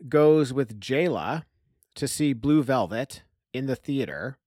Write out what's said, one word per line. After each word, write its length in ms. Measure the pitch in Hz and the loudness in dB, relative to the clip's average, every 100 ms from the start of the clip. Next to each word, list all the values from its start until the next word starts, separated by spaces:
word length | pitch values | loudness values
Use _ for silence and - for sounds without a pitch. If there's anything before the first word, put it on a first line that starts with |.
| 139 | 0
goes 440 | 147 151 156 131 | 4 6 6 4
with 280 | 131 113 107 | -2 -4 -6
Jayla 640 | 98 139 175 104 85 160 - _ _ _ _ | -4 0 0 -2 -4 -6 -8 _ _ _ _
to 140 | - 139 | -8 -6
see 240 | - 151 | -2 -2
Blue 300 | 117 139 151 | 0 2 2
Velvet 600 | 127 131 90 110 139 - _ _ _ | 2 0 0 -4 -8 -12 _ _ _
in 140 | 131 135 | -8 -4
the 100 | 123 | -4
theater 640 | - 139 104 71 113 139 | -4 -4 -4 -6 -10 -12